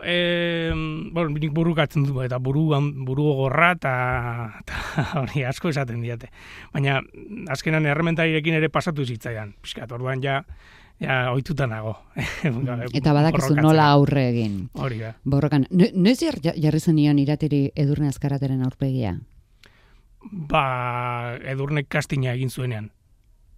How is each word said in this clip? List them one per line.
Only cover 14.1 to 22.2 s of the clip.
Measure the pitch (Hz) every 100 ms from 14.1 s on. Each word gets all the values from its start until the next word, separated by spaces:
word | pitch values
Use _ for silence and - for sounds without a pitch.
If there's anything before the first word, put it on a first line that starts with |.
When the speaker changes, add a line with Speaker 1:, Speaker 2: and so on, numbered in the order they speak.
| 139 127
Speaker 2:
egin. | 120 110 98 123
Speaker 1:
Hori | - 139 110
da. | 113 -
Speaker 2:
Borrokan. | 139 139 139 143 127
No-, | 180 -
noiz | 185 190 262
jar-, | 330 208
jarri | 160 160 151 156
zenion | 175 156 147 143
Iratiri | 139 151 151 143 139
Edurne | - 143 147 147
Azkarateren | - 143 135 135 131
aurpegia? | 127 - 139 131 104 - - - _ _ - _ _ _ _ _
Speaker 1:
Ba, | 226 202 151 160 131 123 123 123 123 120 120 120
Edurnek | 135 135 139 151 139
castinga | 156 - 139